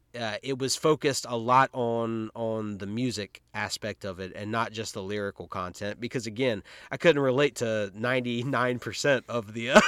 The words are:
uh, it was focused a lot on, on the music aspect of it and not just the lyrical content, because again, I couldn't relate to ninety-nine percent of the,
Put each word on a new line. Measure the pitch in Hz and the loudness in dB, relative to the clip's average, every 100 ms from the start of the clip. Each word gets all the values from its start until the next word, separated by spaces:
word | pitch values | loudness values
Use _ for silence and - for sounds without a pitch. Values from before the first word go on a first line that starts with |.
| _ 117 | _ -8
uh, | 113 104 | -6 -6
it | 131 131 | -4 -2
was | 131 - | -2 2
focused | 160 156 147 127 120 | 2 4 2 0 -2
a | 120 | -4
lot | 113 127 131 | 4 6 6
on, | 131 117 117 113 113 110 | 2 0 2 0 -2 -6
on | - 113 110 107 98 | -4 -2 -2 -4 -6
the | 101 | -6
music | 110 127 104 98 - _ | -2 -2 -4 -8 -12 _
aspect | 107 104 - 110 98 | -6 -6 -6 -8 -8
of | 101 90 | -10 -8
it | 92 - | -10 -8
and | 104 | -4
not | 113 110 | -2 -2
just | 107 107 | -4 -8
the | 110 | -8
lyrical | 95 104 101 - 87 | -6 -4 -4 -6 -10
content, | 98 90 - 101 - | -8 -8 -6 -8 -6
because | 117 135 110 | -6 -6 -8
again, | 107 131 101 - - - | -2 -2 -2 -6 -20 -12
I | 135 | 4
couldn't | 170 143 | 6 6
relate | 135 127 147 - | 4 4 2 0
to | 117 110 101 | -2 -2 -2
ninety-nine | 98 120 131 123 120 117 123 123 123 | -4 -2 0 -2 -4 -2 0 0 -2
percent | 117 - 147 123 - | -6 -2 2 2 0
of | 117 104 | -6 -6
the, | 113 117 175 | -8 6 6